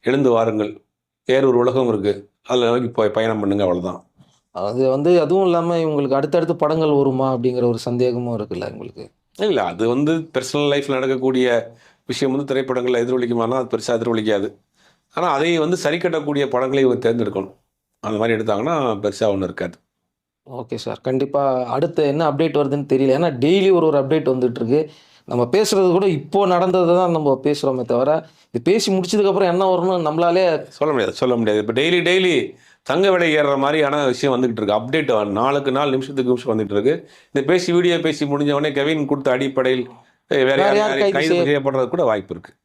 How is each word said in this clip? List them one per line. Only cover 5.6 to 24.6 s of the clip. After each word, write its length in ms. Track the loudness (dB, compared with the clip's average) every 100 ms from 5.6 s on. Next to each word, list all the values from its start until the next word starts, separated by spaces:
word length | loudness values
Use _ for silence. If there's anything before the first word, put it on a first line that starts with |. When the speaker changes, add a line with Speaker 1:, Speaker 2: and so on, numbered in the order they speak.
| 0 -2
Speaker 2:
இவங்களுக்கு 360 | -2 -2 0
அடுத்தடுத்து 420 | 0 0 0 0 -2
படங்கள் 360 | 0 0 2
வருமா 460 | 2 2 0 -2 0
அப்படிங்கிற 300 | -2 0 -2
ஒரு 100 | -2
சந்தேகமும் 600 | -4 0 0 -2 -6 -6
இருக்குல்ல 340 | -6 -8 -8
உங்களுக்கு? 400 | -12 -16 -16 -20 _ _ -6
Speaker 1:
இல்ல, 260 | -2 0
அது 240 | -2 -2 0
வந்து 260 | 0 0
பர்சனல் 580 | -2 -2 -6 -4 -2 0
லைஃப்ல 180 | 0 0
நடக்கக்கூடிய 840 | -2 -2 0 0 2 2 2 -2 -18 _ _ -10
விஷயம் 300 | -2 -2 -2
வந்து 180 | -2
திரைப்படங்கள்ல 440 | -4 -2 -2 0 0
எதிரொலிக்குமானா 560 | 0 -2 0 -2 0
அது 240 | -2 -2 -6
பெருசா 220 | -2 -2
எதிரொலிக்காது. 540 | 0 -2 0 -2 -2 -10 _ _ _ _ _
ஆனா 160 | -4 -2
அதை 280 | 0 2 2
வந்து 200 | 0 0
சரி 200 | -2 -2
கட்டக்கூடிய 520 | -2 -2 -2 -2 0
படங்களை 340 | 0 0 2
இவங்க 280 | 2 2 0
தேர்ந்தெடுக்கணும். 420 | 0 -2 -4 -8 -14 _ _ _ _
அந்த 180 | -6 -2
மாதிரி 260 | 0 0
எடுத்தாங்கன்னா 580 | 0 -2 -2 -2 -2 -2
பெருசா 220 | -4 0
ஒண்ணும் 200 | -2 0
இருக்காது. 340 | -4 -6 -10 -10 _ _ _ _ _ _ -16
Speaker 2:
ஓகே 240 | -14 -10 -10
சார், 240 | -8 -8
கண்டிப்பா 640 | -2 -2 0 0 0 0
அடுத்து 400 | -2 -2 -2 0
என்ன 280 | 0 0 -2
அப்டேட் 260 | 0 0 0
வருதுன்னு 280 | 0 -2 0
தெரியல. 280 | 0 2 2
ஏன்னா 160 | 0 0
டெய்லி 340 | 2 4 4
ஒரு 120 | 4 4
ஒரு 120 | 2
அப்டேட் 300 | 2 0 0
வந்துட்டு 280 | 0 0
இருக்கு. 360 | -2